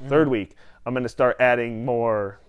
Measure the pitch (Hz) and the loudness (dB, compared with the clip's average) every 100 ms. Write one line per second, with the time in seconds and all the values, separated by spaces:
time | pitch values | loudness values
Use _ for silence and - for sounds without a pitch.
0 | 131 143 151 117 92 - - - 123 127 | 0 2 2 0 -4 -14 -20 -14 -6 -4
1 | 120 - 127 - 127 120 117 113 123 120 | -4 0 0 4 2 2 -2 -6 -4 -2
2 | 117 107 101 - | 0 -2 -4 -10